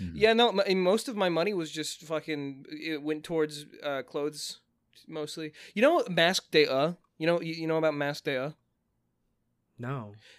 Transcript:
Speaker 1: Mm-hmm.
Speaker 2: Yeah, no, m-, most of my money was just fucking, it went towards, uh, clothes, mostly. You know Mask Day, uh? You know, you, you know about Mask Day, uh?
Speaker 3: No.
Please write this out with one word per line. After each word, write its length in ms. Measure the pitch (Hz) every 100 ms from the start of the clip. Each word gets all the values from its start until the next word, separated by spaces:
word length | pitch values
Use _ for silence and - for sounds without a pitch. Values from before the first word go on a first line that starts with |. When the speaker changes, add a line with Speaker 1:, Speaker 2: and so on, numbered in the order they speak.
Speaker 1:
Mm-hmm. 160 | 90 151
Speaker 2:
Yeah, 160 | 214
no, 160 | 226 240
m-, 320 | 196 196 185
most 260 | 180 220 -
of 80 | 208
my 140 | 185
money 240 | 165 185
was 180 | 202 160
just 300 | 156 151 -
fucking, 640 | 156 160 151 147 143 135 -
it 300 | 151 160 156
went 220 | 147 156
towards, 420 | 156 165 156 147 147 -
uh, 200 | 147 139
clothes, 580 | 131 156 147 147 - - _ _ _ _ -
mostly. 460 | 160 147 - 156 - -
You 80 | -
know 200 | 262 339 240
Mask 420 | 170 170 190 -
Day, 140 | 160 147
uh? 280 | 131 156 180 _ -
You 80 | 160
know, 120 | 170
you, 140 | 175
you 140 | 165 160
know 100 | 160
about 160 | 156
Mask 320 | 147 143 147 -
Day, 100 | 135
uh? 160 | 139 156 _ _ _ _ _ _ _ _ _ _ _ -
Speaker 3:
No. 360 | 123 139 104 104 -